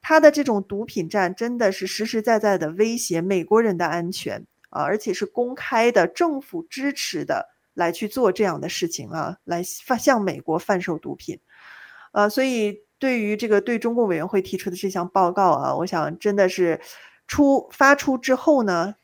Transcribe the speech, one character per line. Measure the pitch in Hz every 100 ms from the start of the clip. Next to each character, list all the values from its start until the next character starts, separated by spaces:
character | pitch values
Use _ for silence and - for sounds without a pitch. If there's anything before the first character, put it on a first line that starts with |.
他 | - 320
的 | 311
这 | 294
种 | 277 208
毒 | 190 202
品 | 233 - 165
战 | 208 180
真 | 185 240 240
的 | 220
是 | 196 185
实 | - 220
实 | 233
在 | 214 226
在 | 214 190
的 | 160
威 | 170 220 233
胁 | - 165
美 | 175 196
国 | 165 214
人 | 226 175
的 | 170
安 | 170 170
全 | 190 - 101 - _ _
啊， | -
而 | 143 208
且 | 226
是 | 185 202
公 | - 240
开 | 262 - 233 233
的， | 240 -
政 | - 349 277
府 | 269 175
支 | 165 - 269
持 | 277 - 170
的 | 143 113 - _ _
来 | - 170
去 | 165 214
做 | 269 233
这 | 185
样 | 208 151
的 | 151
事 | - 170
情 | - 123
啊， | 165 151 180
来 | - 170 180 -
发-， | - 254
向 | - 254
美 | 196 127
国 | - 165
贩 | - 196
售 | 185 160
毒 | -
品。 | 143 - - _ _ - - - - -
呃， | - 208
所 | 208
以 | 262 247 208 208 _ _
对 | 269 247
于 | 208 208
这 | 226
个 | 208
对 | 202 233
中 | 233
共 | 233 220
委 | 165
员 | 165
会 | 202
提 | 185 180
出 | -
的 | 180
这 | 196
项 | 185 175
报 | 196 180
告 | 180 190
啊， | 143 139 135
我 | 180
想 | 175 151 165
真 | 208
的 | 202 190
是 | 185 175 160 - - - _ _
出-， | - 277 277 -
发 | - 277
出 | 285 285 262
之 | 254
后 | 254 - 285
呢 | 214 175 175 208